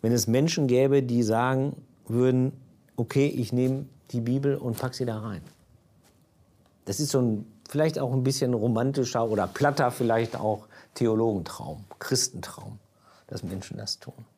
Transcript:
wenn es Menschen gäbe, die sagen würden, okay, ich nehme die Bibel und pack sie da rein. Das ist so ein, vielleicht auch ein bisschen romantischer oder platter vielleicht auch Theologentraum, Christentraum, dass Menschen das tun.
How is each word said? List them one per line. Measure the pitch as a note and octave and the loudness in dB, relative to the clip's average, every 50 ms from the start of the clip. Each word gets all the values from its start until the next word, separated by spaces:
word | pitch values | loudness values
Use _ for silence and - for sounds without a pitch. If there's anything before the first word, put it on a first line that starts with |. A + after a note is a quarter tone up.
| - | 2
wenn | A2+ A#2+ | 4 2
es | A#2+ A2 | 2 2
Menschen | - A2+ C3 C#3+ E3 E3 - D3 C3 | 2 4 4 4 2 2 2 2 4
gäbe, | B2 B2+ C3+ C3+ C#3 C#3+ C3 | 4 4 6 6 4 4 4
die | B2 A#2+ A#2+ A#2+ | 4 2 2 2
sagen | G#2+ A2 A2+ A#2+ B2+ C3 C3 C3+ C#3+ C3+ - - _ _ _ _ | 2 2 2 2 2 2 2 0 -2 -4 -8 -14 _ _ _ _
würden, | - A2+ A#2+ B2+ B2+ B2+ B2+ B2+ C3+ - - - - - _ _ _ _ | -2 0 2 4 4 4 4 2 0 -2 -6 -20 -20 -20 _ _ _ _
okay, | - A#2+ - - C#3 C#3 | -6 -4 0 2 2 2
ich | D3 - - A#2+ - - | 2 2 -2 -4 -2 0
nehme | B2 B2+ C3 C3 C3+ C#3+ - - - _ _ | 0 2 2 0 -2 -6 -10 -16 -20 _ _
die | - A#2+ | -6 -4
Bibel | A#2 A#2 B2 C3+ C3+ C#3+ C3+ | -2 0 -2 0 0 0 -2
und | - - B2+ A2+ - | -2 -4 -6 -4 -4
pack | - B2+ - | -4 -6 -4
sie | - C3 | -4 -4
da | A#2+ A2 G#2+ | -4 -4 -6
rein. | G#2+ A2+ G2+ E2+ - - - _ _ _ _ _ _ _ _ _ _ _ _ _ _ _ _ _ _ _ _ _ _ _ _ _ _ | -6 -8 -10 -10 -12 -16 -20 _ _ _ _ _ _ _ _ _ _ _ _ _ _ _ _ _ _ _ _ _ _ _ _ _ _
Das | - G2 - | -8 -4 -2
ist | D3+ C#3+ | -2 0
so | - C3+ | 2 2
ein, | B2 A#2+ A2 G#2 - - - - _ - | 2 2 0 -2 -6 -10 -18 -20 _ -6
vielleicht | - C#3+ D3+ D#3+ D#3+ D#3 | 0 0 0 2 0 -2
auch | C#3+ B2 B2 | -2 0 0
ein | C3 B2+ | 0 0
bisschen | C3+ C3+ - D3 B2 B2 | 0 0 0 0 0 0
romantischer | A2+ G#2+ A#2+ A2+ A2 A#2+ C3+ C#3 C#3+ B2+ A#2 - A#2+ A2+ | 2 2 2 2 2 0 0 0 0 -2 0 0 0 0
oder | A2+ A2 G2+ F#2+ | 2 2 0 0
platter | F#2 - - C#3+ C#3+ C#3 C#3 C#3 B2 | -2 -2 0 2 2 2 2 0 0
vielleicht | A#2+ - B2+ A#2 A#2 A2+ A#2 A2+ - | 0 0 0 2 2 2 2 -2 -4
auch | - - G#2+ G#2+ G2+ - - - - - _ _ | -4 -2 -2 -2 -2 -6 -16 -20 -20 -20 _ _
Theologentraum, | - B2 A2+ A2 A2 A#2 A2+ G#2+ F#2+ E2 - - - - - D2+ - G#2 - - _ | 0 0 2 2 2 2 2 0 -2 -4 -8 -12 -12 -10 -10 -10 -12 -14 -20 -18 _
Christentraum, | - - C3+ B2+ - - - - - - - - - - G#2+ G#2+ _ _ _ _ _ - - - _ - | -6 -2 -2 -2 -2 -2 -6 -10 -14 -14 -14 -14 -16 -16 -16 -16 _ _ _ _ _ -20 -20 -20 _ -14
dass | - F#2+ - | -12 -10 -8
Menschen | F2 F#2+ F#2+ - - - - | -8 -8 -10 -10 -12 -12 -12
das | G#2+ - - - | -8 -10 -10 -10
tun. | - - - - A2+ _ _ | -12 -20 -18 -18 -20 _ _